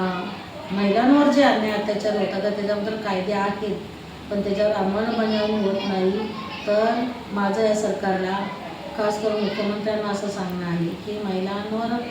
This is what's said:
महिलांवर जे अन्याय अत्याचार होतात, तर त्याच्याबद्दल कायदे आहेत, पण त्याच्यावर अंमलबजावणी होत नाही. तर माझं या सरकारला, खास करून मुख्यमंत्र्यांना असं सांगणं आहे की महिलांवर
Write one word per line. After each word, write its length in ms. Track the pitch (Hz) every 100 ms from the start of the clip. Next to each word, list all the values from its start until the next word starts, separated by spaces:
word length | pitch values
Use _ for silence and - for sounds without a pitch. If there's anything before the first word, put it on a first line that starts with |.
| 185 180 202 196 - - -
महिलांवर 520 | 190 202 214 254 285 285
जे 160 | 285
अन्याय 300 | 262 220 214
अत्याचार 460 | 208 208 208 214 202
होतात, 240 | 185 196
तर 80 | 208
त्याच्याबद्दल 460 | 202 202 202 202 -
कायदे 360 | 202 185 190
आहेत, 440 | 202 196 208 214 170 - - - - -
पण 100 | 202
त्याच्यावर 320 | 202 190 214
अंमलबजावणी 960 | 208 190 202 233 226 214 214 214 214 196
होत 120 | 202 196
नाही. 400 | 190 185 208 214 - - - 208
तर 380 | 208 220 240 254 - -
माझं 340 | 196 196 208 220
या 80 |
सरकारला, 720 | 208 208 190 196 190 185 190 202 - - - - -
खास 240 | 214 208
करून 220 | 214 214
मुख्यमंत्र्यांना 640 | 202 - 202 208 214 214 214
असं 200 | 202 202
सांगणं 380 | 196 180 180 175
आहे 200 | 170 165
की 360 | 190 214 208
महिलांवर 680 | 202 185 190 202 214 220 233 240 240